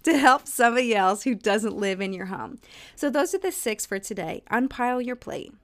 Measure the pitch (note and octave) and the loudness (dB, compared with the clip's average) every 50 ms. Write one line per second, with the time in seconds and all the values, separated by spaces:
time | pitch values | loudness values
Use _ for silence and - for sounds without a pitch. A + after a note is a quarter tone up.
0 | - D#4 D#4+ C#4 C4+ C4 C4 C#4+ - - - - A#3+ A#3 A#3 B3+ B3+ A#3 A3 G3+ | 4 4 2 6 6 6 6 6 2 -8 0 4 4 4 4 2 2 2 4 4
1 | F#3+ F#3 G3+ G#3 - C#4 A#3+ F#3+ - G#3+ G3+ A3 G#3+ G#3+ F#3+ G3+ G#3 G3 F#3+ F#3 | 4 4 2 2 -2 -4 -4 0 0 0 0 2 0 -2 -4 -2 -2 -2 -2 -2
2 | G3 F#3+ F#3+ F3+ F#3+ F#3 F#3+ C#3+ A2+ - - - - - - - - - - - | -4 -6 -6 -8 -8 -10 -8 -10 -10 -12 -14 -18 -20 -20 -20 -20 -20 -20 -8 -4
3 | - C#4+ A#3+ D4 F4+ F4+ - F#4+ G4 F#4+ - - - A#3+ G#3+ G#3 - - G3 G3 | -2 0 2 2 0 0 -2 -2 -2 -4 -4 -2 -4 -4 -4 -4 -6 -6 -6 -8
4 | G3 - G#3 G3 E3+ D#3+ - - _ - G#3 A#3 C4 C4+ - - B3 B3 B3 B3 | -6 -8 -8 -6 -6 -6 -8 -10 _ -2 0 0 0 -2 -2 -2 -2 0 0 -2
5 | B3 B3 B3+ B3 - - - - - - - _ | -4 -6 -8 -8 -10 -12 -10 -10 -12 -14 -18 _